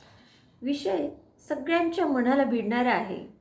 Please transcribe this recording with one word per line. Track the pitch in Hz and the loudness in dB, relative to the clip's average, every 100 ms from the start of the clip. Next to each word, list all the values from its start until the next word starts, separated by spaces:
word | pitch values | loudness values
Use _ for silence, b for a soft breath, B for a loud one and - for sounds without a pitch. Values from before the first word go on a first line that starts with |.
| B B B B B B | B B B B B B
विषय | 247 285 392 359 294 - - _ - | -4 -4 -2 -2 -4 -8 -20 _ -8
सगळ्यांच्या | 277 302 339 339 349 311 | -6 0 0 0 0 0
मनाला | 254 247 277 | 2 4 4
भिडणारा | 247 226 208 240 247 | 2 0 0 0 2
आहे. | 190 190 175 - - | 0 -2 -8 -12 -20